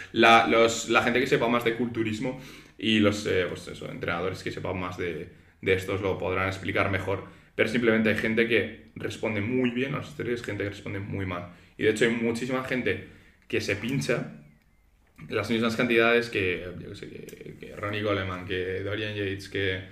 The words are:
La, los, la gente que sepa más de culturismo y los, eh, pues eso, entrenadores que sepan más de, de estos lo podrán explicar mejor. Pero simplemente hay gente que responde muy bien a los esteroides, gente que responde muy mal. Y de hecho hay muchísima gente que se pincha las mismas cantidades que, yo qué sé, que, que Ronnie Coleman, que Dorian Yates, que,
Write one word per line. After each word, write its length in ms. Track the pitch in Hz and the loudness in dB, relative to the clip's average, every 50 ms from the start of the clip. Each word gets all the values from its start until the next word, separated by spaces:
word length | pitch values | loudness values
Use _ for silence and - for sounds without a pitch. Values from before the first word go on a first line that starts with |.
| - - | -12 -2
La, 340 | - 113 113 113 117 113 - | 4 6 8 10 10 10 8
los, 440 | 113 117 113 117 113 113 - - - | 8 6 6 6 6 4 0 0 2
la 120 | 113 113 | 4 4
gente 160 | 107 120 117 123 | 4 4 2 2
que 60 | 135 | 2
sepa 220 | 139 - 147 127 117 | 2 2 2 4 2
más 160 | 120 120 117 | 2 2 2
de 100 | 117 117 | 0 0
culturismo 600 | - 123 117 - 117 110 123 110 107 135 131 127 - - - - - - - - | 0 -2 -2 -2 -2 -2 -2 -2 -2 -4 -4 -6 -8 -12 -16 -18 -20 -20 -20 -10
y 220 | - - 113 110 107 | -4 0 2 4 6
los, 240 | 101 101 95 - - | 6 4 4 2 0
eh, 200 | - 95 92 87 85 | 0 0 2 0 0
pues 180 | 87 87 - - | -4 -8 -10 -12
eso, 220 | - - - - | -12 -10 -10 -10
entrenadores 520 | 82 85 - - 87 85 90 95 95 - | -10 -6 -4 -4 -2 -2 -2 -4 -4 -6
que 80 | - - | -8 -8
sepan 280 | - - 95 90 92 95 | -8 -6 -6 -4 -4 -4
más 200 | 90 90 87 - | -4 -6 -6 -4
de, 300 | 92 87 80 76 87 - - - - _ _ _ | -6 -4 -6 -6 -10 -12 -16 -20 -20 _ _ _
de 100 | - 95 | 0 2
estos 300 | 95 92 95 - 98 95 | 2 2 2 -2 -2 0
lo 160 | 98 95 92 90 | 0 0 0 0
podrán 300 | 90 90 92 95 95 95 | 0 0 0 0 0 0
explicar 420 | 92 - - 101 - 107 98 98 | -2 -4 -4 -2 0 2 2 2
mejor. 340 | 98 98 - 95 101 98 - - - - - _ _ | 0 -2 0 -2 -4 -4 -4 -10 -18 -20 -20 _ _
Pero 140 | - 113 110 | -16 -8 -4
simplemente 400 | 113 120 120 113 110 110 110 110 | -2 2 4 4 4 4 4 2
hay 60 | 98 | 2
gente 300 | - - 110 110 113 117 | 0 0 0 0 0 2
que 420 | 113 117 104 92 - - - - - - | 2 2 0 0 -2 -8 -14 -18 -16 -12
responde 440 | - - 113 - - - 113 110 104 | -8 -8 -8 -6 -4 -4 -4 -2 -2
muy 300 | 98 113 127 127 127 120 | -2 0 0 2 0 0
bien 240 | 117 123 131 139 - | 0 -2 -4 -4 -4
a 40 | 104 | -6
los 100 | 101 - | -8 -8
esteroides, 320 | - - 101 113 120 117 | -8 -8 -6 -4 -4 -6
gente 220 | - - 101 98 101 | -6 -6 -6 -4 -4
que 60 | 101 | -6
responde 280 | 98 - - 101 101 98 | -6 -8 -10 -10 -8 -8
muy 260 | 98 104 101 98 95 | -8 -6 -6 -6 -4
mal. 240 | 92 90 87 87 - - - - - _ - | -4 -6 -6 -8 -12 -16 -20 -20 -16 _ 0
Y 60 | - | 2
de 60 | 107 | 2
hecho 140 | 110 107 123 | 4 4 4
hay 60 | 117 | 2
muchísima 540 | 117 120 117 117 117 117 131 127 131 127 127 | 2 2 0 0 0 -2 -2 -2 -2 -2 -2
gente 440 | - 131 127 113 104 92 92 - - - - - - _ _ _ - | -2 -2 -2 0 -2 -2 -4 -6 -14 -18 -20 -20 -20 _ _ _ -4
que 140 | - 107 | -4 -2
se 140 | 101 107 98 | 0 -2 -2
pincha 560 | 98 113 117 139 139 - - 120 - - - - - - - - _ _ _ _ _ _ _ _ _ _ _ _ - 80 76 | -2 -2 -2 -2 -2 0 0 0 -2 -2 -6 -10 -18 -20 -20 -20 _ _ _ _ _ _ _ _ _ _ _ _ -18 -8 -4
las 220 | - 110 98 107 | -2 -2 0 0
mismas 240 | 117 110 117 117 110 | 0 2 2 0 0
cantidades 520 | 110 127 117 117 113 117 117 120 120 117 117 | 0 2 4 4 6 6 6 6 4 2 2
que, 380 | - 107 95 92 87 80 87 90 87 92 | 0 0 0 0 -2 -2 -6 -8 -10 -10
yo 80 | - - | -12 -12
qué 40 | - | -12
sé, 120 | - - - | -14 -14 -14
que, 480 | - - - - - - - - - - | -14 -14 -14 -16 -16 -16 -16 -16 -16 -16
que 180 | - - - | -16 -16 -10
Ronnie 260 | 87 98 101 107 104 | -8 -6 -4 -4 -2
Coleman, 420 | 104 104 101 95 95 92 90 90 92 | 0 0 0 0 -2 -4 -4 -6 -4
que 360 | 90 92 92 90 92 95 95 | -4 -2 -2 -2 -2 -4 -4
Dorian 340 | 98 98 104 107 107 107 104 | -4 -4 -4 -4 -4 -4 -4
Yates, 340 | 104 101 98 98 98 - - | -4 -4 -4 -4 -6 -8 -6
que, 320 | - 98 98 95 92 92 92 - | -4 -2 -2 0 -2 -4 -6 -10